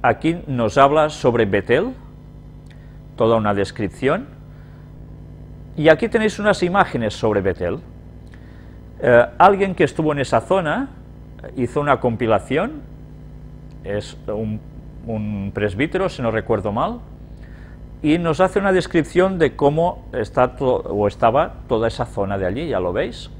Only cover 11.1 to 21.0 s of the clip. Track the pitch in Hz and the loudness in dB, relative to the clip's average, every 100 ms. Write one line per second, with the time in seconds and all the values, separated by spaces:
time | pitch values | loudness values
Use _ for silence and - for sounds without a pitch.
11.1 | - - - - - 120 147 143 131 127 | -20 -20 -16 -12 -4 -2 0 0 2 2
12.1 | 113 113 104 - 135 226 302 - - - | 0 2 2 2 -2 -2 -6 -16 -18 -18
13.1 | - - - - - - - - 104 - | -18 -18 -18 -18 -18 -18 -14 -6 -6 -6
14.1 | - - 104 110 107 - - - - 113 | -12 -8 -6 -4 -6 -10 -16 -16 -14 -8
15.1 | 110 107 104 98 98 104 95 151 185 190 | -6 -4 -4 -4 -2 -2 0 -2 0 -2
16.1 | - 117 110 - 110 101 107 175 240 - | -2 -2 -2 0 0 0 -2 -2 -4 -14
17.1 | - - - - - - - - - 151 | -18 -18 -18 -18 -16 -18 -18 -18 -4 0
18.1 | 165 170 147 185 196 196 185 175 175 147 | 2 2 2 2 2 2 2 2 0 2
19.1 | 175 190 185 147 - 143 151 170 - - | 2 2 4 0 4 2 2 0 -4 -8
20.1 | - 107 - 127 - 131 117 - 101 | -6 -2 2 2 2 0 0 -2 0